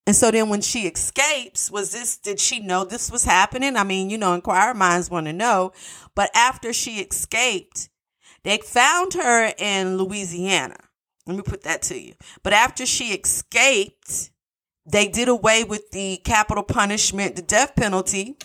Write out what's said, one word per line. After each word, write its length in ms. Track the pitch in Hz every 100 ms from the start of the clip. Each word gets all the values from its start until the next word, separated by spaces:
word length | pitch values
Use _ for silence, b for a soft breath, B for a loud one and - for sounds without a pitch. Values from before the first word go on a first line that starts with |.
| 208
And 80 | 208
so 160 | 226
then 160 | 226 214
when 140 | 208
she 260 | - 247 180
escapes, 800 | - - - 294 285 233 - -
was 220 | 208 185
this, 260 | 226 233 -
did 220 | 208 202
she 220 | - 240
know 240 | 196 185 190
this 260 | 233 -
was 140 | 147 -
happening? 500 | 185 202 254 277 233
I 80 |
mean, 260 | 196 190 190
you 80 | 220
know, 160 | 190
inquiring 440 | 175 214 185 220 220
minds 320 | 185 175 175
wanna 240 | 175 156
know. 400 | 170 240 214 196 B B B B -
But 160 | 202
after 380 | 220 254 254 233
she 300 | 233 240 214
escaped, 880 | - - - 226 247 190 - - - _ _ _ b b
they 140 | 190 214
found 560 | - 240 277 349 370 349
her 360 | 262 233 220 -
in 400 | 202 196 185 185
Louisiana. 800 | 190 208 180 175 190 170 123 - _ _ _ _ -
Let 80 | 196
me 80 |
put 200 | - 190
that 180 | 156 165
to 160 | - 131
you. 140 | 60 - B B
But 120 | 190
after 320 | 208 254 - 254
she 260 | - 233
escaped, 1200 | 185 - - - 233 269 220 196 _ - - - _ _ _ _ _ 156
they 240 | 208 202
did 180 | 208 247
away 380 | 233 214 226 208
with 260 | 208 -
the 300 | 190 196 185
capital 400 | - 220 214 208
punishment, 720 | 202 233 202 208 - 196 196 196
the 60 |
death 340 | 170 208 277 -
penalty, 640 | 214 190 185 196 220 -